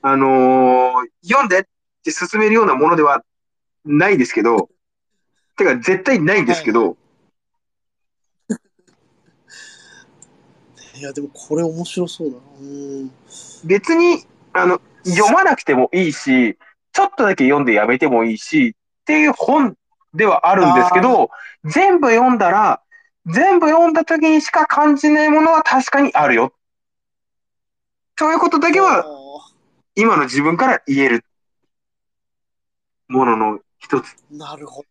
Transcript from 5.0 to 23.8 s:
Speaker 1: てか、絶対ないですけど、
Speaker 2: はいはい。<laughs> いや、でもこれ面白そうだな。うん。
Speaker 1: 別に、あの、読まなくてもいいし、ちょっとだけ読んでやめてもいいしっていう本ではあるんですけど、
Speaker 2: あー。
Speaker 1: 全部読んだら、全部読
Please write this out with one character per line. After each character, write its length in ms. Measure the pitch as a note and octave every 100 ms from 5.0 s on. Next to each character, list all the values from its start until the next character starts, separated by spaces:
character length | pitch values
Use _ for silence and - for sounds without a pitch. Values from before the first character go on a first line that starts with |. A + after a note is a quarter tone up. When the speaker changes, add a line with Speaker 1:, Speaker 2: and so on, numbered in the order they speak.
| _ _ _ _ _ -
Speaker 1:
て 80 |
か、 120 | F#3+ B2+
絶 280 | A#2+ F#3
対 160 | A3+ B3
な 160 | D3+ G#3
い 100 | B2
で 80 |
す 80 | A#2+
け 80 | -
ど、 100 | A2
Speaker 2:
は 140 | G2+
い 20 | - _ _ _ _ _ _ _ _ _ _ _ _ _ _ _
は 60 | - _ _ _ _ _ _ _ _ _ - - - - A5+ A#5 _ _ _ _ _ _ _ -
い。 60 | C#3
<laughs> 0 |
い 20 |
や、 100 | C#3+
で 80 | C3+
も 80 | C#3+
こ 280 | - - D3+
れ 80 |
面 200 | E3+ E3
白 220 | E3+ - E3+
そ 180 | -
う 60 | D#3
だ 60 | B2
な。 60 | _ C#3
う 20 |
ん。 480 | C#3 C#3+ C#3 C#3 C3 _ _ - - -
Speaker 1:
別 320 | D#3+ G3 - E4
に、 280 | F4 D#4+ - _ _
あ 120 | - F3+
の、 140 | F3+ _ _
読 280 | F3+ E3+ G#3+
ま 100 | D#4+
な 140 | F#4+ C4+
く 60 |
て 120 | -
も 160 | C3 B2+
い 160 | F3+ F3
い 40 |
し、 440 | C#3+ - B2+ A#2 - _ _ _
ち 80 | -
ょ 40 |
っ 60 | G4 -
と 80 |
だ 100 | G#3+
け 100 | F#3+
読 160 | B2+ C#3+
ん 60 | C3
で 60 |
や 120 | G#2 G#2+
め 120 | B2+
て 80 | D3+
も 180 | A#2+
い 100 | A2+
い 40 | A2
し 380 | - D#3 A#2+ - _ _
っ 40 |
て 140 | - D4+
い 80 | D4+
う 60 |
本 440 | - - D4 B3 - _ _ _
で 100 | D#3
は 240 | G#3 E3+ E3+
あ 60 |
る 120 | F#3+ F3
ん 80 |
で 100 | F3+
す 80 | F3+
け 80 | F3+
ど、 240 | B3 A3+
Speaker 2:
あ 20 | - - - - D3+
ー。 40 |
Speaker 1:
全 300 | C4+ G4 F4+
部 100 | C#4
読 200 | A3+ B3+
ん 80 | A#3+
だ 120 | F#3
ら、 300 | G3 G#3 - _ _ _ _ E3+
全 320 | F3 F4+ F4+
部 100 | D#4+
読 200 | D#4+